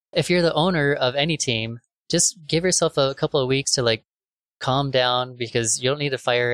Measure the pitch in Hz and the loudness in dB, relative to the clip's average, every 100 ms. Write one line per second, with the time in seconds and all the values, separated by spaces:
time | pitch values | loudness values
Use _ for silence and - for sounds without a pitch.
0 | _ - 165 175 165 151 180 170 143 143 | _ -2 0 2 2 2 2 2 2 2
1 | 127 139 156 151 - 113 113 120 - _ | 0 0 0 -2 -2 -2 -4 -8 -16 _
2 | - 165 - - 151 160 185 - 165 - | -4 0 0 -2 -4 0 0 0 0 0
3 | 135 - 156 147 131 135 - - 117 113 | 0 -2 -2 0 0 0 0 0 0 0
4 | - _ _ _ _ _ 135 135 139 131 | -4 _ _ _ _ _ -2 0 0 2
5 | 123 123 127 123 117 123 113 - 127 147 | 2 0 -2 -6 -4 -2 -2 0 0 0
6 | 143 131 - 123 120 | -2 -2 0 0 0